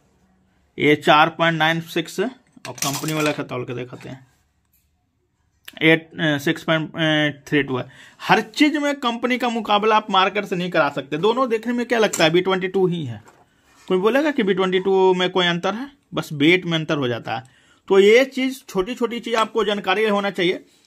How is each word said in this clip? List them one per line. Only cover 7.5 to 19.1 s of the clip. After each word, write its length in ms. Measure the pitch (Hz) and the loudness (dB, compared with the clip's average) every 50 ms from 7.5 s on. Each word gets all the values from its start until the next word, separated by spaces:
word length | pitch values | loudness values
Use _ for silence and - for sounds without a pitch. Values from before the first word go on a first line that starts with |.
| 160 147 135 | -2 0 0
टू 140 | 139 131 | 0 -4
है। 80 | 127 - - - - - - - _ | -6 -6 -10 -16 -20 -20 -20 -20 _
हर 200 | - - 190 214 | 0 2 2 2
चीज़ 360 | 220 - - - 294 302 311 | 2 -2 0 2 2 2 2
में 160 | 294 285 285 285 | 0 -2 -2 -4
कंपनी 400 | 285 - 240 226 233 254 240 247 | -2 -4 -4 -4 -2 -2 -2 -2
का 120 | 240 254 240 | -2 -2 -2
मुकाबला 460 | 226 226 208 214 208 202 208 226 214 | -4 -4 -2 0 0 2 2 2 2
आप 140 | 214 214 208 | 2 0 2
मार्केट 340 | 196 190 190 196 196 208 202 | 2 2 2 2 0 -4 -4
से 100 | - 196 | -4 -4
नहीं 140 | 175 180 180 | -4 -4 -2
करा 180 | 175 170 190 185 | 0 0 0 0
सकते। 260 | - 151 139 135 151 151 | -2 -6 -8 -6 -4 0
दोनों 280 | 180 220 233 254 269 240 | 0 0 0 0 0 -2
देखने 240 | 226 214 220 240 240 | -2 -4 -4 -4 -4
में 120 | 240 240 | -4 -2
क्या 140 | 240 247 226 | -2 0 2
लगता 240 | 214 185 - - 170 | 2 2 2 2 2
है 60 | 156 | 2
बी 120 | 165 180 | 2 2
ट्वेंटी 260 | 180 190 190 185 185 185 | 2 2 -2 -2 -2 -2
टू 160 | 185 196 185 | 0 0 0
ही 160 | 175 175 170 147 | 0 0 -4 -6
है, 160 | 120 110 101 - - _ _ _ _ _ _ _ _ _ _ _ | -10 -12 -14 -16 -20 _ _ _ _ _ _ _ _ _ _ _
कोई 100 | - 185 | -2 -2
बोलेगा 340 | 185 185 220 240 277 311 302 | 2 2 2 2 2 0 0
कि 120 | 285 262 214 | 0 0 0
बी 100 | 190 196 | 0 0
ट्वेंटी 260 | 185 190 185 180 190 | 0 0 0 0 0
टू 340 | 185 196 190 190 190 185 185 | 0 2 2 4 4 4 4
में 160 | 180 185 180 | 2 0 0
कोई 140 | 185 190 180 | 0 0 0
अंतर 260 | 175 170 175 175 185 202 | 0 0 -2 -2 -4 -4
है, 160 | 226 277 277 - _ _ _ - | -6 -10 -12 -14 _ _ _ -8
बस 160 | 156 151 - 156 | -8 -8 -8 -2
वेट 320 | 143 143 160 180 185 180 | 2 4 4 4 4 2
में 120 | 170 165 | -2 -4
अंतर 200 | 160 156 - 160 | -4 -2 -2 -2
हो 100 | 147 135 | -2 -2
जाता 280 | 123 117 110 - 117 113 | -2 -4 -4 -6 -6 -8
है। 60 | 113 117 - _ _ _ _ _ _ _ - | -8 -8 -12 _ _ _ _ _ _ _ 4
तो 100 | 190 196 | 6 6
ये 240 | 196 208 220 247 269 | 8 8 8 6 6
चीज़, 380 | 262 - 254 262 262 262 - - | 4 0 -4 -4 -4 -6 -8 -14
छोटी 300 | - - 190 185 226 247 | -6 -4 -4 -4 -4 -4
छोटी 240 | - 240 208 | -4 -4 -4